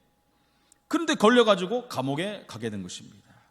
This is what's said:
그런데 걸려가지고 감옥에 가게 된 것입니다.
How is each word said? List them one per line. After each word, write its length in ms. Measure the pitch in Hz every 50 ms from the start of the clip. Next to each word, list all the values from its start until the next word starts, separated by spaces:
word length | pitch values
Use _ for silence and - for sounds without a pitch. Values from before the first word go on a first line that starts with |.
| _ _ _ _ _ _ _ _ _ _ _ _ _ _ _ _ _ -
그런데 280 | - 339 330 311 302
걸려가지고 720 | - 208 214 247 247 233 220 202 175 185 175 226 247 - -
감옥에 580 | - 131 127 135 139 147 180 208 208 - - -
가게 220 | - 110 117 113
된 140 | 104 98 92
것입니다. 380 | 90 - - 110 - - 101 _ _ - _ _ _